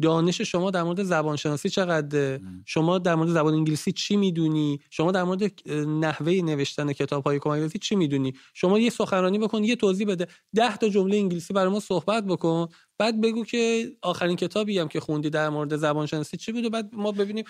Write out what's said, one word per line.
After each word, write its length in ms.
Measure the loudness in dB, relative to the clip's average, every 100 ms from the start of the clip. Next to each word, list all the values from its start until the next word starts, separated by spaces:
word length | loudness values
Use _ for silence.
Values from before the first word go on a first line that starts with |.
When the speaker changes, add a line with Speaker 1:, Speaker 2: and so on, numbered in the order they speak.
Speaker 1:
دانش 380 | 2 4 2 0
شما 300 | -2 0 0
در 120 | 0
مورد 200 | -2 -2
زبان 340 | 0 0 0 0
شناسی 340 | -2 -2 -2
چقدره؟ 680 | 0 0 0 0 0 0 -4
Speaker 2:
مم. 200 | -10 -16 -4
Speaker 1:
شما 320 | 0 2 2
در 160 | 2
مورد 160 | 2 2
زبان 240 | 4 4
انگلیسی 380 | 4 2 0 -2
چی 240 | -4 0 2
می‌دونی؟ 640 | 2 2 0 2 0 -2 _
شما 220 | -2 0
در 100 | 2
مورد، 200 | 0 0
اه، 340 | -2 -4 -6 -4
نحوهٔ 680 | -2 0 0 0 0 0
نوشتن 500 | 0 0 -2 -2 -4
کتاب‌های 460 | -2 -2 -2 0 0
کمک 240 | 0 0
دستی 160 | -2 -4
چی 180 | -2 0
می‌دونی؟ 360 | 2 0 -2 -6 -14
شما 240 | -2 2 4
یه 120 | 2
سخنرانی 480 | 0 0 2 2 0
بکن، 260 | 0 0
یه 120 | 0 2
توضیح 300 | 2 2 0
بده، 200 | -2 -6 -10 _
ده 220 | 0 2 2
تا 120 | 2
جملهٔ 280 | 2 4 2
انگلیسی 360 | 2 -2 -2
برای 200 | 0 2
ما 80 | 0
صحبت 440 | -2 -2 0 0
بکن، 440 | 0 0 0 0 -2 -8 _ -2
بعد 220 | 0 2
بگو 240 | 0 0
که 480 | -2 0 2 0 -2 -4
آخرین 340 | -4 0 0 0
کتابی 420 | -2 -2 0 0
هم 100 | -2
که 120 | -4
خوندی 300 | -2 -2 0
در 180 | 0 0
مورد 280 | -2 -2 0
زبان 300 | 0 0 -2
شناسی 300 | -4 -6 -8
چی 160 | -8
بود 120 | -4
و 60 | -2
بعد 200 | -4 -6
ما 200 | -6 -4
ببینیم. 320 | -2 -2 -4